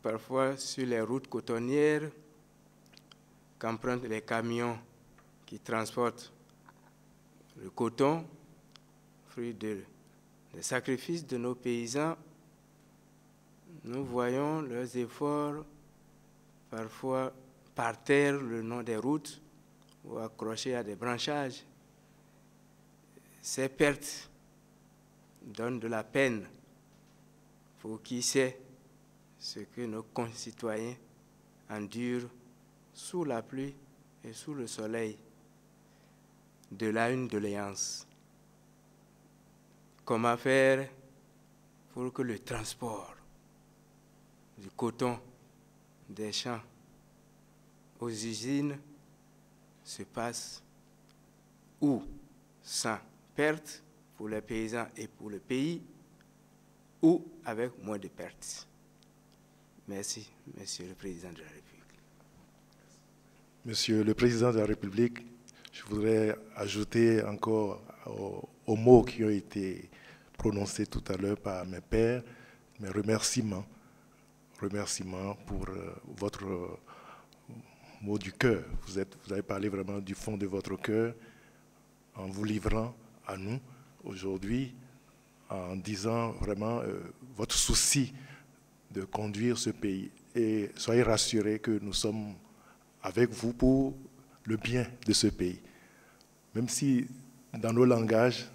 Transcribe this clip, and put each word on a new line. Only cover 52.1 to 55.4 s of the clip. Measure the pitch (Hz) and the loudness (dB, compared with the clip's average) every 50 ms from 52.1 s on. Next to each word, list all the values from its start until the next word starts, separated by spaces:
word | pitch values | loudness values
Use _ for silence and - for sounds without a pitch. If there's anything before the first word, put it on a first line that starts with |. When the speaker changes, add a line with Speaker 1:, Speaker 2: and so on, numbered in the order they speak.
| - - - - - - - _ - - | -14 -14 -18 -20 -20 -20 -20 _ -20 -20
Speaker 1:
sans | - - - - - 120 110 92 - - - - - - - | -14 -6 -6 -4 -2 -2 -4 -4 -8 -18 -20 -20 -20 -8 -2
perte | - 147 151 156 156 - - - - - - - - - - - | 2 2 2 2 -2 -6 -16 -18 -18 -20 -20 -20 -20 -20 -20 -14
pour | - 110 107 | -10 -8 -6
les | 107 107 | -6 -6
paysans | 107 - 117 110 110 110 113 117 113 - - | -6 -4 -4 -4 -4 -4 -4 -6 -6 -6 -8
et | - 110 | -12 -12
pour | 107 - - - 107 | -12 -12 -14 -12 -10
le | 104 | -10
pays, | 95 | -12